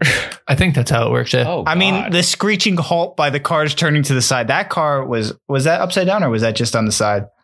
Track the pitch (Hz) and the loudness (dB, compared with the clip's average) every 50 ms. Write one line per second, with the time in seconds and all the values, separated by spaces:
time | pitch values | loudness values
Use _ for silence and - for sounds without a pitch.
0 | - 135 - - - - - - - - 143 - 185 180 147 131 117 - 135 117 | 0 0 0 -2 -4 -6 -12 -8 -4 0 2 2 2 2 2 2 0 2 2 2
1 | 117 113 117 123 120 - - 127 123 156 180 143 - 160 160 175 190 196 190 190 | 2 2 0 -2 0 0 0 0 2 0 -2 -2 -2 0 0 2 2 2 0 -2
2 | - - 170 175 175 - - - - 208 214 190 - 220 185 170 147 - - 170 | -2 0 0 0 0 0 -2 -2 -2 -2 0 0 0 0 0 0 0 0 0 0
3 | 170 175 - - 151 143 135 147 143 - 170 156 156 147 143 - 165 151 151 151 | -2 -2 -2 -2 -2 0 -2 -2 -2 0 0 0 0 0 -2 0 0 2 2 2
4 | 139 139 139 127 117 - 135 127 117 110 135 175 196 - - - 156 151 143 139 | 2 2 0 0 2 2 0 0 0 0 0 0 0 -2 -2 -2 0 0 0 -2
5 | 131 127 123 113 107 107 - - _ - 139 135 131 160 170 - - 180 - 196 | -2 -2 -2 -2 -2 -4 -6 -8 _ -2 -2 0 2 2 2 0 0 -2 0 0
6 | 185 180 196 214 180 131 113 110 113 113 110 - 120 113 - 117 110 107 107 - | 0 0 0 0 0 0 0 0 0 0 0 0 -2 0 0 0 0 0 0 0
7 | 107 107 104 101 101 - _ _ | 0 0 0 -2 -4 -6 _ _